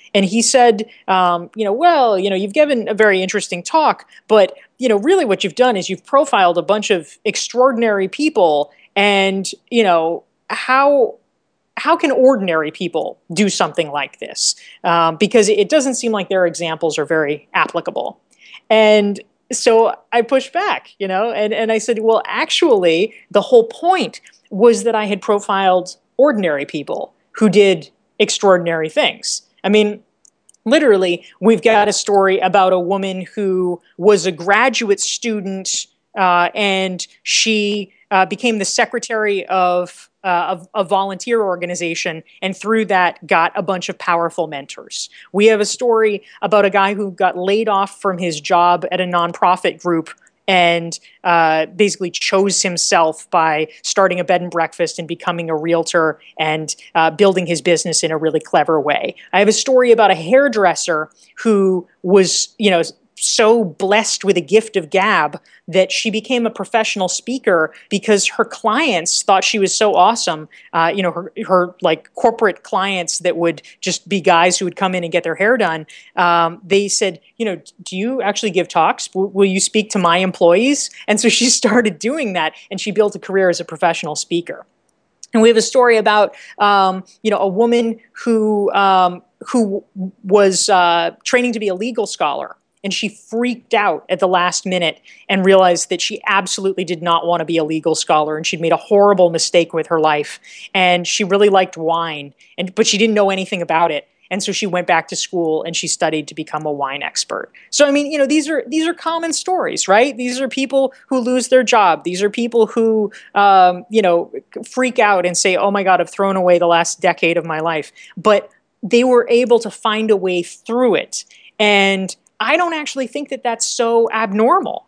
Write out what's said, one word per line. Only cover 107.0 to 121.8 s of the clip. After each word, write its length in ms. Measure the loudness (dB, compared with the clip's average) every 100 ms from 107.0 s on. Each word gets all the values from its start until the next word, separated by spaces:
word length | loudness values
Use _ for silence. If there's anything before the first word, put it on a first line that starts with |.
expert. 480 | -8 -8 -8 -8 -10 -18 -6
So, 160 | 0 2
I 60 |
mean, 200 | 2 -2
you 60 | -2
know, 80 | 0
these 240 | 0 -2
are, 140 | -4 -4
these 220 | -2 -2
are 60 |
common 380 | -4 -4 -4 -4
stories, 560 | -6 -4 -2 -2 -4 2
right? 300 | 2 2 -2
These 240 | -6 -4
are 60 | -6
people 440 | -4 -2 0 0 -4 -6
who 120 | -4
lose 300 | 0 -2 2
their 120 | 2
job. 420 | 4 2 2 0
These 200 | -4 -4
are 80 | -4
people 340 | -2 -2 0 0
who, 460 | 0 0 0 -2 -8 -6 2
um, 500 | 4 6 6 2 -4
you 100 | 0
know, 300 | 2 2 -2 -12 -16 -16 -10
freak 300 | -4 -2 2
out 300 | 2 2 0
and 100 | 0
say, 180 | 0 2
"Oh 140 | 2
my 140 | 2
God, 180 | 2 2
I've 80 | 0
thrown 260 | -2 -2 2
away 220 | 4 4
the 80 | 4
last 340 | 2 2 -2
decade 380 | -2 0 0 0
of 80 | -4
my 140 | -4
life." 320 | -4 -4 -8 -16 -20 -2
But 320 | 2 2 0 _ _ _
they 220 | 0 2
were 240 | 4 2 2
able 300 | 2 2 2
to 100 | 0
find 400 | -6 -4 -2 0
a 80 | 0
way 240 | 0 -4
through 540 | -6 -12 -6 0 2 0
it. 300 | -4 -12 -14 -20 -12 -2
And 560 | 2 2